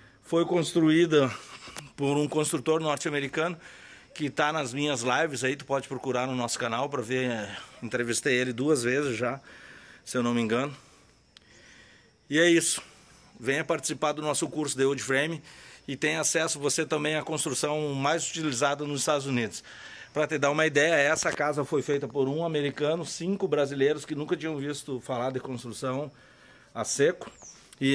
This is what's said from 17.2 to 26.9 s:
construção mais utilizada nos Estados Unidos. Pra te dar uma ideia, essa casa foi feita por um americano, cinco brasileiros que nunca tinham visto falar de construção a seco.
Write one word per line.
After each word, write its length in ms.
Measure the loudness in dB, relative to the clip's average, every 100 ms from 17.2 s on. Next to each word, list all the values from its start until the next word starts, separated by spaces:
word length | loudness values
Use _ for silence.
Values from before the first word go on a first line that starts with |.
construção 720 | -2 -4 -2 -2 0 0 -2
mais 360 | 0 0 0 -2
utilizada 560 | -4 -4 0 0 0 -2
nos 160 | -2
Estados 240 | 0 0 0
Unidos. 380 | -2 -2 -6 -14 -18 -18 -18 -8
Pra 140 | -2 -2
te 100 | 2
dar 140 | 2
uma 140 | 4 4
ideia, 300 | 4 4 6
essa 360 | 4 2 0
casa 320 | 0 0 0
foi 180 | 0 0
feita 260 | 0 -2 -2
por 200 | 0 0
um 160 | 0
americano, 600 | -2 0 -2 0 0 0 -4
cinco 420 | -6 -4 -2 0
brasileiros 580 | 2 2 4 4 4 -2
que 100 | -6
nunca 200 | -2 -2
tinham 220 | -2 -4
visto 420 | -4 -6 -6 -8
falar 320 | -4 -2 -2
de 80 | -4
construção 720 | -6 -8 -8 -6 -4 -4 -6 -12 -20 -20 -20 -20 -12 -6
a 80 |
seco. 480 | -4